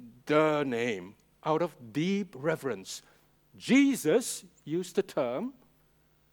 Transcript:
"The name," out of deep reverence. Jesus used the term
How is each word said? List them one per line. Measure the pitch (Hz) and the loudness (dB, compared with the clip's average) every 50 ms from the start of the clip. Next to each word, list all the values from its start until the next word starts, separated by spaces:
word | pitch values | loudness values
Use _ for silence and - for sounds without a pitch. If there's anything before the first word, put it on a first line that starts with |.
| 123 117 - - - | -20 -20 -20 -10 -2
"The | - 147 151 156 156 151 147 143 | 2 4 4 6 4 4 2 0
name," | 135 120 117 120 123 107 92 87 95 101 _ _ _ _ _ - | 0 0 -2 0 -2 -2 -4 -6 -12 -16 _ _ _ _ _ -2
out | 156 156 160 | -2 0 0
of | 175 170 - - 120 113 | 0 -2 -6 -10 -14 -8
deep | 104 143 165 185 196 202 202 180 - | -4 -2 -2 0 0 -2 -4 -6 -10
reverence. | 131 139 160 160 - - 127 107 95 95 - - - - _ _ _ _ _ _ _ _ _ - | -6 -4 -4 -2 -2 -2 -6 -6 -6 -8 -12 -14 -14 -16 _ _ _ _ _ _ _ _ _ -20
Jesus | 101 - - 226 277 285 277 254 - - 151 185 262 233 - - - - - _ _ - | -8 0 4 6 6 6 6 2 0 2 2 2 2 2 -2 -8 -10 -12 -18 _ _ -8
used | 143 156 180 180 - - | -4 -4 -4 -4 -4 -2
the | 208 - | -2 -2
term | - - 156 135 120 123 151 226 262 - - _ _ _ _ _ _ _ _ _ _ _ _ _ _ | -2 0 -2 -2 -2 -2 -4 -6 -6 -10 -12 _ _ _ _ _ _ _ _ _ _ _ _ _ _